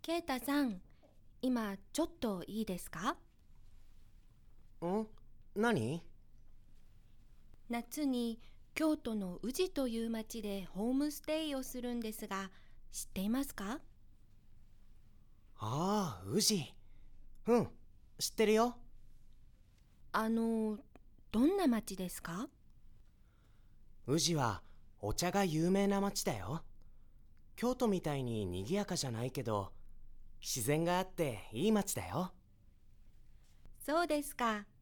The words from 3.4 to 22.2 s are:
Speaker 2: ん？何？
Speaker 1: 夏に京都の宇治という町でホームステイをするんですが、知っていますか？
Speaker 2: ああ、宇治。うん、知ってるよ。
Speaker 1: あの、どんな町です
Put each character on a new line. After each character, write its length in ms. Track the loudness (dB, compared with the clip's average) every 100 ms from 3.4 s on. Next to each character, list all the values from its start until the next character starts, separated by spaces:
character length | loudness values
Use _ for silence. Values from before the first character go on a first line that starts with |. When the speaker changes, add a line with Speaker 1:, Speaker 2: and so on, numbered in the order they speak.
| -20 -20 -18 -18 -18 -20 -20 -20 -20 -20 -20 -20 -20 -6
Speaker 2:
ん？ 220 | -2 0 -2 -10 -18 -18 -8
何？ 480 | 2 4 4 2 -2 -6 -18 -20 -20 -18 -18 -18 -20 -20 -20 -20 -20 -20 -20 -20 -18 -4
Speaker 1:
夏 360 | -4 -4 0 2
に 340 | 2 0 -2 -10 -18 -8
京 220 | 2 2 2
都 180 | 0
の 240 | -2 -4 -4
宇 80 | -4
治 180 | 0 0
と 160 | 2 0
い 180 | 0
う 60 | -2
町 320 | -4 -4 -6
で 240 | -4 -4 -4
ホ 180 | -2 0
ー 40 |
ム 180 | 2 2
ス 100 | -2
テ 240 | -2 -2 0
イ 80 |
を 80 | -2
す 180 | -4 -4
る 140 | -4
ん 60 | -2
で 100 | -4
す 160 | -6 -6
が、 240 | -4 -6 -12 -18 -16 -12
知 140 | -10
っ 20 | -6
て 60 | -2
い 100 | 2
ま 140 | 2
す 100 | 0
か？ 240 | -4 -6 -6 -10 -20 -20 -20 -20 -20 -20 -20 -20 -20 -20 -20 -20 -20 -20 -20 -20 -8
Speaker 2:
あ 600 | -4 0 2 2 0 -4
あ、 20 | -2
宇 160 | 4
治。 320 | 4 4 0 -10 -18 -18 -16 -16 -14 -6 4
う 100 | 4
ん、 120 | 4 -4 -20 -20 -20 -6
知 120 | -4
っ 20 |
て 140 | 4 6
る 80 |
よ。 200 | 8 6 2 -14 -16 -16 -18 -18 -20 -20 -20 -20 -20 -20 -20 -2
Speaker 1:
あ 180 | 0 2
の、 520 | 2 2 2 0 -2 -10 -20 -20 -20 -2
ど 160 | 4 6
ん 100 | 6
な 120 | 4
町 280 | 4 0 -4
で 120 | -4
す 120 | -6